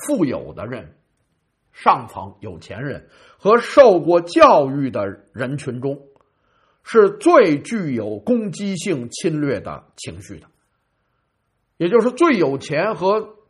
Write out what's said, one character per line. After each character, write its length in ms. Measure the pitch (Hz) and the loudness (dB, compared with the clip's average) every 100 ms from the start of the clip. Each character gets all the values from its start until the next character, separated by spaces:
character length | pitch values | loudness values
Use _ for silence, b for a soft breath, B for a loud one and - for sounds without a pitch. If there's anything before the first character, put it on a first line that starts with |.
| - | -6
富 160 | 269 | -2
有 300 | 143 90 65 | -2 -4 -10
的 120 | - 104 | -14 -12
人， 300 | 123 82 _ _ _ _ _ _ _ _ | -12 -16 _ _ _ _ _ _ _ _
上 340 | - - 147 117 | -4 0 0 -4
层 280 | - 98 - | -14 -16 -16
有 180 | 110 82 | -18 -18
钱 240 | - 185 | -16 -12
人 260 | 143 101 - b b b | -10 -12 -16 b b b
和 200 | 185 233 | 2 2
受 420 | 233 - 254 180 | 4 6 8 6
过 220 | 151 175 | 2 0
教 480 | 170 320 294 185 135 | 2 6 6 6 2
育 200 | 143 131 | -2 -4
的 340 | 110 101 92 _ | -4 -8 -10 _
人 240 | 120 127 143 | -10 -8 -8
群 240 | - 123 | -8 -8
中， 180 | 139 139 - _ _ _ _ _ _ _ | -8 -8 -14 _ _ _ _ _ _ _
是 260 | - 226 202 | 0 2 2
最 500 | - 330 330 190 143 | 2 4 6 4 0
具 340 | - 226 160 | -4 -8 -6
有 240 | 120 104 104 | -6 -6 -8
攻 300 | 151 240 214 | -2 -2 -2
击 240 | 139 196 190 | -8 -8 -6
性 320 | 208 147 117 | -6 -6 -6
侵 320 | - 160 151 | -6 -6 -4
略 180 | 143 104 | -4 -6
的 240 | - 73 _ - | -8 -16 _ -18
情 240 | - 85 | -16 -16
绪 180 | - 101 | -18 -20
的， 80 | _ _ _ _ _ _ _ _ _ _ _ _ _ _ | _ _ _ _ _ _ _ _ _ _ _ _ _ _
也 140 | 170 | 0
就 100 | 226 | 2
是 120 | 226 | 2
最 260 | 247 339 226 | 2 2 2
有 200 | 143 135 | 0 -2
钱 380 | - 147 202 175 | -6 -4 -4 -2
和， 400 | 185 214 214 _ | -2 -2 -4 _